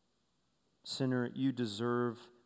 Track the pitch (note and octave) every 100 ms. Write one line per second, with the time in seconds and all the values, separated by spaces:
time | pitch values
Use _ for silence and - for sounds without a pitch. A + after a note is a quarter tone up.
0 | _ _ _ _ _ _ _ _ - -
1 | C3 B2+ A#2+ - C3+ A#2+ A#2 G2+ A#2+ A#2+
2 | A#2+ A2+ - -